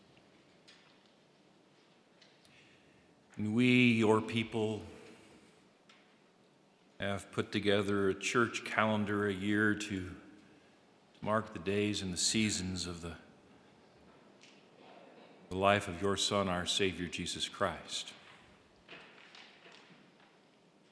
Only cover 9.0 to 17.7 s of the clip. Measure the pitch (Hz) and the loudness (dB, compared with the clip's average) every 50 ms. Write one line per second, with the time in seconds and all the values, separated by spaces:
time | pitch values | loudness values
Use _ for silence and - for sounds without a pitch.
9 | 107 98 104 101 104 104 98 92 95 104 104 104 107 107 104 104 - - 101 92 | 0 -2 -2 0 0 0 -2 -2 0 0 2 4 4 2 2 0 -4 -6 -6 -6
10 | 90 87 85 - - - - - - - - - - - - _ _ _ _ _ | -6 -8 -10 -14 -18 -20 -20 -20 -20 -20 -20 -20 -20 -20 -20 _ _ _ _ _
11 | _ _ - - - 101 107 110 110 - - 87 82 95 98 104 104 104 101 90 | _ _ -16 -8 -2 0 0 0 0 -4 -8 -6 -4 -2 0 0 0 0 0 -2
12 | 95 92 87 82 - - - 113 110 107 92 90 92 92 92 90 85 87 87 82 | -4 -4 -4 -2 -2 0 2 2 2 2 0 -2 -4 -4 -6 -6 -6 -8 -8 -10
13 | 82 85 76 - - - - - - - - - - - - - - - - - | -10 -12 -12 -14 -18 -20 -20 -20 -20 -20 -20 -20 -20 -20 -20 -20 -20 -20 -20 -20
14 | - - - - - - - - - - - - - - - - - - - - | -20 -20 -20 -20 -20 -20 -20 -20 -20 -20 -20 -20 -20 -20 -20 -20 -20 -20 -20 -20
15 | - - - - - - - - - - 90 95 98 98 101 104 - - 85 82 | -20 -20 -20 -20 -20 -20 -20 -20 -14 -8 -4 2 4 4 4 4 2 -2 -4 -2
16 | 98 98 98 95 - - 104 101 98 95 90 87 87 87 - - 101 95 87 82 | -2 -2 0 0 0 0 0 0 0 0 -2 -2 -2 -2 -2 0 0 0 -2 -4
17 | 87 85 - - 87 80 - 82 - - - - 101 90 | -6 -8 -6 -6 -6 -8 -6 -6 -8 -8 -4 -2 -2 -2